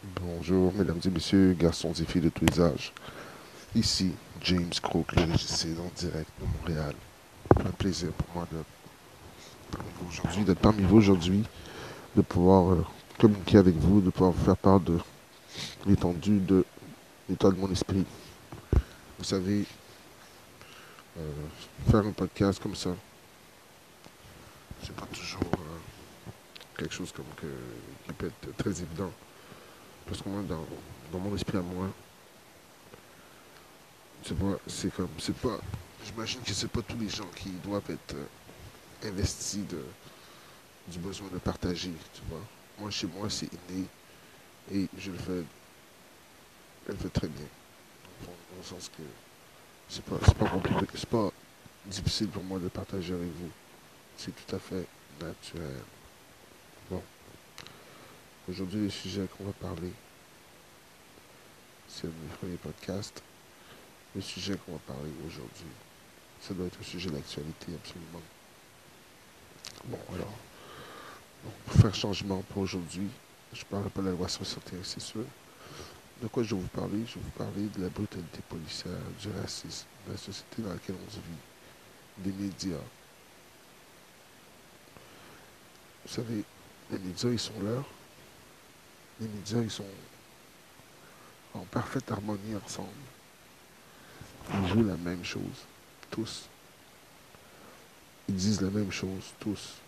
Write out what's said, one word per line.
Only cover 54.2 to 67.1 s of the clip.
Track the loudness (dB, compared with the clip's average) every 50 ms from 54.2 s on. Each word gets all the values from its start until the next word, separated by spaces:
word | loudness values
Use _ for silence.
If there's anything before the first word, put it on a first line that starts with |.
| -10 -10 -10
tout | -12 -8 -6 -6
à | -6
fait | -6 -6 -6 -6 -6 -8 -14 -20 -20 -20 -14 -10
naturel. | -10 -10 -10 -10 -14 -12 -10 -8 -8 -8 -8 -10 -12 -16 -20 -20 -20 -20 -20 -20 -20 -20 -20 -20 -20 -20 -20 -20 -20 -20 -20 -20 -12 -8
Bon. | -8 -8 -8 -12 -20 -20 -20 -20 -20 -20 -20 -20 -18 -16 -16 -16 -18 -20 -20 -20 -20 -20 -20 -20 -20 -20 -20 -20 -20 -14 -10
Aujourd'hui, | -10 -6 -6 -6 -4 -2 0
le | 0 -2
sujet | -2 -6 -8 -6 -4 -4 -4 -4 -6
qu'on | -8 -8
va | -8 -8
parler, | -6 -8 -8 -6 -6 -6 -8 -8 -10 -18 -20 -20 -20 -20 -20 -20 -20 -20 -20 -20 -20 -20 -20 -20 -20 -20 -20 -20 -20 -20 -20 -20 -20 -20 -20 -20 -20 -20 -20 -20 -20 -20 -20 -20 -20 -20 -16
c'est | -12 -8 -8
un | -8
de | -8
mes | -8 -12 -12 -10
premiers | -8 -8 -8 -8
podcasts. | -8 -8 -10 -10 -10 -8 -6 -6 -6 -6 -8 -12 -16 -20 -20 -20 -20 -20 -20 -20 -20 -20 -20 -20 -20 -20 -20 -20 -20 -20 -10 -10
Le | -10
sujet | -8 -8 -8 -8 -4 -4 -6
qu'on | -6 -6 -10 -12
va | -12 -10
parler | -10 -10 -10 -8 -10 -10 -10 -10
aujourd'hui, | -12 -10 -12 -14 -14 -14 -16 -16 -16 -16 -18 -20 -20 -20 -20 -20 -20 -20 -20 -20 -20 -20 -18
ça | -10 -8 -6
doit | -4 -4
être | -6 -6 -10
un | -12
sujet | -10 -8 -8 -6
d'actualité, | -6